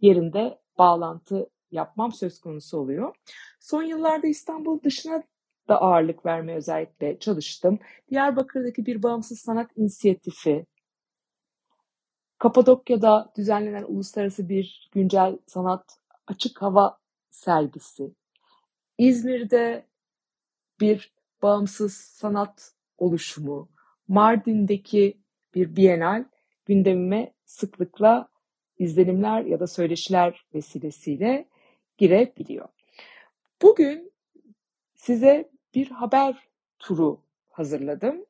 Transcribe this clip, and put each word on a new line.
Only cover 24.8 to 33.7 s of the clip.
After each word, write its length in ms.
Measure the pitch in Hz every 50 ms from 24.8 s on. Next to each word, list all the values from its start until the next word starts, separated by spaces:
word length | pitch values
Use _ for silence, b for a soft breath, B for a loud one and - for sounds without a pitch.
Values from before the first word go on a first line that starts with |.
| - - - 208 202 202 208 _ _ _ _ _ _ _ -
bir 220 | 185 180 160 160
bienal 500 | 180 190 185 175 165 165 175 202 226 262 _ _ _ _ _ _ _ _
gündemime 680 | - 202 196 185 190 185 180 180 185 196 220 247 - _ _ _
sıklıkla 840 | _ - - - 190 _ 190 180 - _ - 208 220 233 240 240 _ _ _ _ _ _ _ _ _ _ -
izlenimler 680 | 185 170 151 175 180 180 185 190 202 214 220 226 -
ya 140 | - 170 165
da 80 | 180 175
söyleşiler 760 | - - 175 160 170 170 - - 185 180 175 175 170 - _ _ -
vesilesiyle 960 | 156 147 - - 143 135 151 143 - - 165 143 139 196 233 262 285 339 _ _ _ _ _ _ _ _ _ _ -
girebiliyor. 720 | 208 160 180 208 254 254 _ - - - - - - - _ _ b b b b b b b b b b b _ _ _ _ -
Bugün 520 | - 403